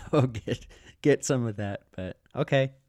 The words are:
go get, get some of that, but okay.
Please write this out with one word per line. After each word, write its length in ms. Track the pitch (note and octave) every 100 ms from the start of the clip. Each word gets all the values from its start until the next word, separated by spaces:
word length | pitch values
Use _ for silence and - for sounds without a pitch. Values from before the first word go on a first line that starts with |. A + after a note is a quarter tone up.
| -
go 100 | D#3
get, 420 | B2+ A2 - C3 - - - _
get 220 | D3 C#3
some 220 | - C3+ A#2
of 120 | G2+
that, 240 | G2+ G2+ - -
but 220 | F#2 - _ B2
okay. 360 | D3 C3+ C3+ -